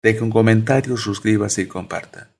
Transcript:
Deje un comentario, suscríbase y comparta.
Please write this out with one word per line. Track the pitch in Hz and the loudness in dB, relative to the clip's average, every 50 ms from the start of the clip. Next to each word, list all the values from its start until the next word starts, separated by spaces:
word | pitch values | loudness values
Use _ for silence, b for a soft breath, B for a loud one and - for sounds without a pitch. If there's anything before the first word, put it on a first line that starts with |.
| - | 2
Deje | 110 110 110 | 2 0 2
un | 117 113 | -2 0
comentario, | 110 113 113 113 113 110 110 113 135 135 131 131 123 | 2 2 4 4 4 4 2 2 0 0 0 -2 -6
suscríbase | 113 107 107 101 - - 110 107 104 104 101 - - 92 | -4 -4 -6 -6 -4 0 0 0 0 0 -2 -2 -4 -4
y | |
comparta. | - - 92 90 92 - - - - - - - _ _ _ | -6 -6 -12 -10 -8 -10 -10 -10 -12 -20 -20 -20 _ _ _